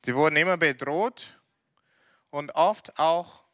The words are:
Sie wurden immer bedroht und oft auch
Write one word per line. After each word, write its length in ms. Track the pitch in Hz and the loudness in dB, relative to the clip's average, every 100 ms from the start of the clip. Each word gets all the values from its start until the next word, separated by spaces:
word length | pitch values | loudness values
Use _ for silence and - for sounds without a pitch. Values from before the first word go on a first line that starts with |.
| - | -4
Sie 80 | |
wurden 220 | 127 156 151 | 2 2 2
immer 220 | 175 175 | 2 2
bedroht 800 | 165 127 135 156 226 - - _ _ _ _ _ _ _ _ _ _ | 0 -2 -6 -4 -4 -6 -20 _ _ _ _ _ _ _ _ _ _
und 240 | 143 147 | -10 -8
oft 460 | - 170 214 - - | 0 2 0 -10 -2
auch 440 | 156 170 175 - _ | 0 0 -4 -18 _